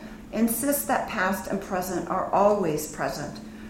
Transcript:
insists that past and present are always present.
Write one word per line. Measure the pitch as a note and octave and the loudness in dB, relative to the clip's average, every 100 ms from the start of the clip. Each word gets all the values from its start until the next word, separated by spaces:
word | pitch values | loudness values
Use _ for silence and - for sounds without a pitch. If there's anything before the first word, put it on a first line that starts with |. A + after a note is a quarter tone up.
| - - - | -12 -14 -6
insists | A3 A3+ - C#4+ C#4 - | 2 2 2 0 0 2
that | B3+ - | 0 0
past | G#3 F#3 G3+ - | 0 0 0 -2
and | G3 | -4
present | - F#3 F#3 F3 E3+ | -2 -4 -2 -4 -2
are | F#3 - | -2 2
always | F3+ G#3 G#3 E3+ D3+ - | 6 6 6 2 0 -4
present. | - C3+ D3+ C#3+ - - - - | -4 -4 -2 -6 -8 -12 -14 -14